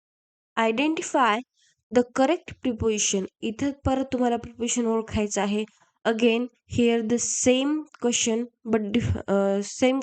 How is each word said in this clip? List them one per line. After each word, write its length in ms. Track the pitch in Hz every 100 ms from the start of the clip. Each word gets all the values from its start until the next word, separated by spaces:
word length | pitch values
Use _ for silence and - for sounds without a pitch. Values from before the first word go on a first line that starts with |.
| _ _ _ _ _ -
identify 840 | 226 226 302 320 349 302 233 214 254 _ _ _ _ 240
the 80 | 247 -
correct 340 | 262 359 - - 262
preposition. 600 | 220 226 214 - 196 190 _
इथं 300 | 226 226 285 277 269
परत 200 | 262 262
तुम्हाला 240 | 247 247 233
प्रिपोजिशन 480 | 233 - 233 247 233
ओळखायचं 560 | 226 220 220 208 202
आहे. 220 | 202 208 214 _ _ _ 214
Again, 400 | 226 233 226 247 _ - -
here 220 | 233 233
the 160 | 220 233 - - 254
same 240 | 254 269 311
question, 680 | 294 - 240 233 233 226 240 _ 226
but 140 | 220
dif-, 380 | 202 233 - 196 -
अ, 320 | 196 196 196
same 400 | 202 - 254 262